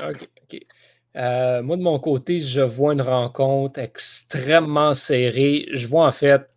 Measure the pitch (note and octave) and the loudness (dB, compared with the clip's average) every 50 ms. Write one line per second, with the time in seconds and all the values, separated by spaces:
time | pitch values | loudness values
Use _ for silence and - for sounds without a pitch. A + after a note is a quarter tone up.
0 | D3+ D#2 D2 - - - _ _ _ _ - - - _ _ _ _ _ _ _ | -12 -10 -12 -12 -16 -20 _ _ _ _ -20 -20 -20 _ _ _ _ _ _ _
1 | _ _ - - B2 B2 B2 B2+ B2+ B2+ B2+ B2 A#2+ C3+ E3+ F#3 F3+ F3 D#3 C3+ | _ _ -10 -6 -4 -4 -2 -2 0 0 0 -2 -2 -4 -4 -2 0 0 0 0
2 | - D#3+ C#3+ C3 - - F3 E3+ D3+ C3+ B2 C#3+ C3+ A#2+ A2+ B2 C#3+ D3 D3 C#3 | 0 0 -2 -2 -2 -2 -4 -4 -4 -4 -2 0 0 0 0 0 0 2 2 0
3 | B2+ C3 B2+ B2+ A#2+ A#2+ B2 - C3+ C3+ C3+ C#3 C3+ C3+ C3+ C#3+ B2 A#2 - - | 0 0 0 0 0 -2 -2 -2 0 0 0 0 -2 -4 -6 -8 -10 -10 -10 -10
4 | - - - - - - - C#3 B2+ C#3 D#3+ E3 D#3+ D3+ D3 D3 D3+ D3+ C#3+ C3+ | -10 -10 -10 -10 -10 -10 -8 -6 0 2 4 4 4 2 2 2 2 2 2 0
5 | - - C#3+ B2 B2 A#2+ G#2+ B2+ C#3 C#3+ C#3+ D3+ - - - B2+ A#2+ A2+ C3+ E3 | -2 0 0 2 2 0 0 2 2 2 2 0 -2 -6 -8 -8 -6 0 2 4
6 | E3 C#3 - - D3 C#3+ C#3 C3+ - - _ | 4 4 4 2 4 4 4 4 2 -2 _